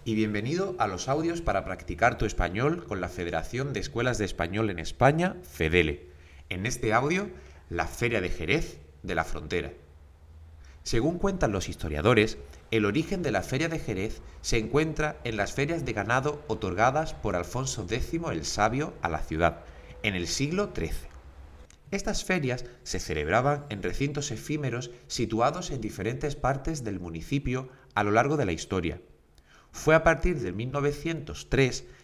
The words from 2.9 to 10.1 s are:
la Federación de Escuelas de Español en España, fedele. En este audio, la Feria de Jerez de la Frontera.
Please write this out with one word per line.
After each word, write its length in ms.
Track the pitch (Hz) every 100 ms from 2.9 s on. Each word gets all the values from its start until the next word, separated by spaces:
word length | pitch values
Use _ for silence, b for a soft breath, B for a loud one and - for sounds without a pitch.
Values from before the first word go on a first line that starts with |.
| 95
la 80 | 90
Federación 640 | - 87 82 - 120 139
de 80 | 120
Escuelas 380 | 92 113 123 117
de 80 | 98
Español 420 | - 85 98 110
en 100 | 90
España, 580 | 82 - 123 156 180 -
fedele. 680 | - - 80 87 78 - B B B B -
En 160 | 92 107
este 260 | - 113
audio, 380 | 110 139 180 208 B B B -
la 160 | 87 82
Feria 340 | - 120 117
de 80 | 90
Jerez 500 | - 82 139 165 - - -
de 120 | 92
la 100 | 82
Frontera. 480 | 80 80 78 87 73 - - - -